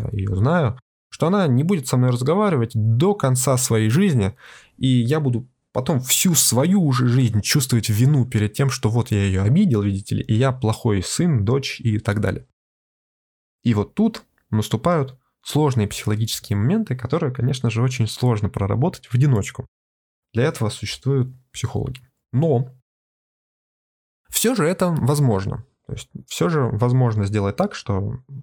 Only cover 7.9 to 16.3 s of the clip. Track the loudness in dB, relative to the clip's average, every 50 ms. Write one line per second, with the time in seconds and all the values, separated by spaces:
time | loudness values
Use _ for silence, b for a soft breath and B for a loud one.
7.9 | 0 2 4 4 4 2 2 2 0 0 0 0 0 0 -2 -2 -2 -2 -2 0
8.9 | 0 0 0 0 0 2 2 2 2 2 2 4 4 4 4 4 2 2 0 0
9.9 | -2 -4 -4 -6 -6 -6 -2 0 0 2 2 0 0 0 -2 -2 -2 0 0 0
10.9 | 0 0 -2 -4 -2 0 0 2 2 2 2 0 0 -2 -2 -6 -10 -4 -2 -2
11.9 | -2 -2 -2 -2 -2 0 -2 -2 -4 -4 -10 _ _ _ _ _ _ _ _ _
12.9 | _ _ _ _ _ _ _ _ _ _ _ _ _ _ _ 0 2 2 0 -2
13.9 | 0 0 0 0 0 -4 -14 _ _ _ _ _ -2 -2 0 0 -4 -2 0 0
14.9 | 0 0 -2 -4 -8 _ _ _ _ _ _ -4 0 2 2 2 2 0 0 -2
15.9 | -4 -6 -4 -2 -2 -2 -2 -4